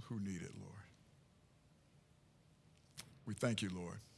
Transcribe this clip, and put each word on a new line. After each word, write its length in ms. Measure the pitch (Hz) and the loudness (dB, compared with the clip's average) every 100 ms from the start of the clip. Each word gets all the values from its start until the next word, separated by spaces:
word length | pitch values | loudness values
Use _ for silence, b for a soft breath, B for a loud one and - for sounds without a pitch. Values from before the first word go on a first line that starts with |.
who 160 | - 113 | 0 0
need 240 | 98 87 | 2 0
it, 100 | 90 - | -2 -6
Lord. 160 | 95 98 - - - - - - - - - - - - - - - - - - - - - - - - - | -8 -10 -14 -18 -20 -20 -20 -20 -20 -20 -20 -20 -20 -20 -20 -20 -20 -20 -20 -20 -20 -20 -16 -14 -14 -8 -4
We 80 | 104 | 4
thank 260 | 123 107 | 6 6
you, 80 | 98 | 4
Lord. 300 | 90 87 - - | 2 -2 -4 -10